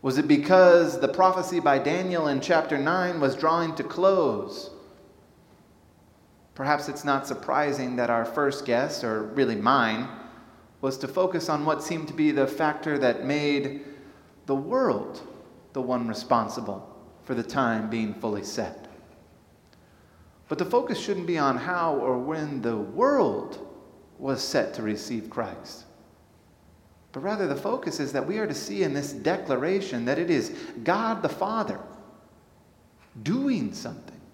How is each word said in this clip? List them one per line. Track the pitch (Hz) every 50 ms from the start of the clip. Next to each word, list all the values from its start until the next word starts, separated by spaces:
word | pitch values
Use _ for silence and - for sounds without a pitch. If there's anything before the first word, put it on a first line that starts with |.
Was | - 139 127 139
it | 143 135
because | 147 143 143 - 185 185 185 180 175 175 170 - 160 -
the | - 135
prophecy | - - 185 185 185 185 170 - 180 175
by | 151 151 139 135
Daniel | 120 143 156 180 185 185 180 170 156 147
in | 139 135
chapter | 131 - 170 160 156 - 156 143
nine | 139 156 175 185 180 180 175 165
was | 143 135 131
drawing | 135 160 160 160 170 170 160 156
to | - -
close? | - - - 185 190 196 185 165 135 110 101 - - - - - - - - - - - - - - - - - _ - _ - _ - _ _ _ _ _ _ _ _ _ _ _ _ _ _ _ _ _ _ _ _
Perhaps | - 135 143 147 147 - -
it's | 135 - -
not | 147 139 135 135 -
surprising | 131 - - - 135 143 147 147 143 139 131 127 123 123
that | 120 117
our | 120 117 113
first | 113 - 151 143 139 139 139 -
guess, | - 120 117 135 147 - - -
or | 117 110 110 107 107 -
really | 139 135 117 113
mine, | 104 104 120 135 135 120 110 107 110 127 - - - - - - - - - - - - - - -
was | - 131 131 -
to | - 131
focus | - 185 185 185 185 165 - -
on | 156 147 147
what | 156 156 147 -
seemed | - 175 160 151 151
to | -
be | - 151 151
the | 139 139 135 135
factor | - - 160 151 151 151 - 160 147 139
that | 143 127 147 - 123
made | 131 143 147 147 147 143 143 139 139 - - - - - - - - - - - - - - - -
the | 135
world | 135 139 165 233 262 262 220 120 104 - - - - - - - - - - - - - - -
the | 139
one | 123 120 127 120 120 113
responsible | 107 104 - - 127 117 110 104 - - 113 107 101 98 - - - - - - - - -
for | - 131
the | 117 113
time | - - 139 131 117 113 110 107 110
being | 113 113 110 107 101
fully | - - 113 104 101 92
set. | - - - 107 - - - - - - - - - - - - - - _ _ _ _ _ _ - - - - - - - - - _ - - - - _ - -
But | - -
the | 185
focus | - - 240 240 240 220 -
shouldn't | - - 202 190 175 165
be | 175 160
on | 147 135 127 123
how | 123 185 180 175 170 165 151
or | 139 - 131 127 123
when | 123 143 160 160 156 151 143 131 110
the | 117 117 107
world | 104 - - 165 233 277 285 269 202 - - - - - - - - - - - - - - - - - - -
was | - 135 135 120
set | - - - 139 113 - -
to | -
receive | 113 107 107 104 - - 127 110 104 -
Christ, | - - 113 98 90 - - - - - - - - - - _ - _ _ _ _ _ _ _ _ _ _ - - - _ _ _ _ _ _
but | - 135
rather | 143 196 214 202 196
the | 151 139
focus | - - 196 233 - - - 151 -
is | 147 131 -
that | 139 -
we | - 202 220
are | 220 -
to | -
see | - - - 202 202
in | 185 156 139
this | 143 143 - -
declaration | - - 156 175 190 - - 139 123 135 165 190 196 196 - 127 120 117
that | 123 139 156
it | 175 170
is | 170 135 110 - - - - - - - 113
God | - 180 202 226 220 226 196
the | 175 190
Father | - - 185 202 220 226 208 - - - - - - - - - - - - - - - _ _ _ _ _ _ _ _ _ _ _ _ - _ _ 117
doing | 110 135 190 262 277 285 254 190 123 101 -
something. | - - 120 113 - - - - - - -